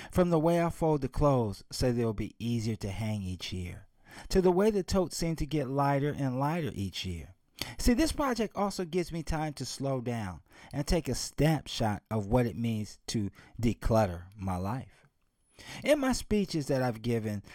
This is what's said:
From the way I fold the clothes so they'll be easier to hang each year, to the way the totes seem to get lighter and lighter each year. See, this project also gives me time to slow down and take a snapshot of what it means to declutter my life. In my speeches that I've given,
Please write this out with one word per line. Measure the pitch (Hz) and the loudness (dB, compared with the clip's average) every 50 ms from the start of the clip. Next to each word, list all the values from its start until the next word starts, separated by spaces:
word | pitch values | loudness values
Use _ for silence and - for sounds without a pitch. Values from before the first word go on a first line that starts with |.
| - - | -16 -2
From | - 185 180 175 | 2 2 4 4
the | 170 156 | 4 4
way | 151 170 170 170 170 | 4 4 4 4 2
I | 170 | 0
fold | - - 170 160 156 143 | 0 0 2 2 2 2
the | 131 127 | 0 -2
clothes | - - 147 147 135 123 117 104 98 - - - | 0 2 4 4 4 4 2 0 -2 -6 -12 -12
so | - - 135 127 120 | -4 0 0 2 2
they'll | 120 117 113 107 | 2 0 0 0
be | 107 110 - - _ | -2 -4 -6 -6 _
easier | 110 117 120 117 107 117 110 | -2 -2 0 0 0 -2 -4
to | - - 101 | -4 -4 -6
hang | 98 95 113 107 107 104 95 | -4 -4 -2 -2 -2 -4 -4
each | 92 92 87 - - 95 | -6 -6 -6 -8 -8 -6
year, | 92 90 87 87 - - - _ _ _ - - - - - | -6 -6 -8 -10 -12 -16 -20 _ _ _ -20 -20 -18 -8 0
to | - 190 | 2 4
the | 175 185 175 | 6 6 4
way | 185 202 220 | 6 4 4
the | 214 196 175 | 2 2 -2
totes | - - 196 180 - - | 0 0 0 0 0 -2
seem | - 175 165 165 | -2 -2 -2 -2
to | - 160 | -2 -2
get | 139 156 151 135 120 | -2 -2 -2 -2 0
lighter | 135 139 143 139 143 139 139 147 - | 0 2 2 2 2 2 0 0 -2
and | - 139 131 123 127 | -2 -2 -2 0 0
lighter | 139 147 160 180 156 110 - | -2 0 -2 -2 -4 -4 -4
each | - 101 92 - - - | -4 -6 -4 -4 -6 -6
year. | 92 87 82 69 - - _ _ _ _ - - - - - | -6 -6 -8 -10 -14 -18 _ _ _ _ -12 -12 -12 -8 0
See, | - 254 240 | 2 4 4
this | 220 320 302 - | 4 4 2 2
project | - 294 262 240 240 220 190 - | 0 0 0 0 0 -2 -2 -2
also | - 202 196 - - 185 | -2 -2 -2 -2 -4 -6
gives | 160 156 185 170 - 151 | -2 -2 -2 -2 -2 -4
me | 170 151 | -8 -4
time | - 165 156 156 156 143 | -4 -2 -2 -2 -4 -4
to | - 131 | -6 -8
slow | - - - 135 139 135 131 | -8 -6 -4 -2 -2 -2 -2
down | 117 123 120 113 107 92 85 73 - _ - - - - - | -2 -2 -4 -2 -4 -6 -6 -10 -14 _ -20 -20 -18 -8 -6
and | 135 - | -4 0
take | - 190 165 - - | 2 2 0 2 0
a | 120 | -2
snapshot | - - - - - 139 156 160 143 - - - - 120 107 104 - - _ | -4 -4 -6 0 2 4 4 4 2 -2 -6 -4 0 0 0 0 -2 -4 _
of | 110 110 101 | -2 -2 0
what | 98 117 127 123 | 2 2 4 4
it | 113 - | 2 0
means | - 117 117 113 107 104 - - - _ - | -2 -2 -2 -2 -2 -4 -6 -10 -14 _ -6
to | - 117 101 95 - - - - - - | -2 -2 -2 -2 -6 -10 -18 -18 -8 0
declutter | 110 117 101 - - - 117 110 107 92 85 85 90 92 107 107 | 0 0 0 2 2 4 4 4 4 2 0 -6 -10 -14 -14 -8
my | 95 95 92 | -4 -4 -2
life. | 90 92 98 117 131 - - - _ _ _ _ _ _ _ _ _ _ _ _ - - - - - - | -2 -2 -4 -4 -6 -8 -12 -18 _ _ _ _ _ _ _ _ _ _ _ _ -20 -18 -16 -14 -6 2
In | - 302 302 | 2 2 4
my | 262 262 240 | 4 2 0
speeches | - - - 208 208 196 - - 160 135 | 0 0 0 2 2 2 0 -2 -4 0
that | 147 143 127 127 | 0 0 2 2
I've | 123 110 110 | 0 -2 -2
given, | 107 120 117 117 107 110 104 101 - - - | -2 0 0 0 0 -2 -4 -6 -8 -10 -18